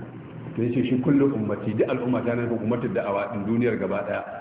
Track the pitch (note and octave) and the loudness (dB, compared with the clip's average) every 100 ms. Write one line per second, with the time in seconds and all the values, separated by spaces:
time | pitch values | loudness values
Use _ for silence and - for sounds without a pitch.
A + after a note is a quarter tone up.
0 | - - - - - - A#2+ B2 B2 B2+ | -12 -14 -14 -12 -8 -2 0 2 2 2
1 | B2+ C#3 C#3 A2 G#2 G2+ A2+ G#2+ C#3 B2+ | 4 6 4 2 -2 -2 -2 0 2 0
2 | B2 A#2+ A2+ A#2+ A#2+ A2+ G#2 A#2+ A#2 G#2 | 0 0 0 0 0 -2 0 0 0 0
3 | G#2 G2 G2+ G#2+ G2+ A2+ B2 G#2+ F#2+ G2+ | 0 0 -2 -2 0 2 2 0 0 -2
4 | G2+ G2+ - - | -2 -4 -4 -10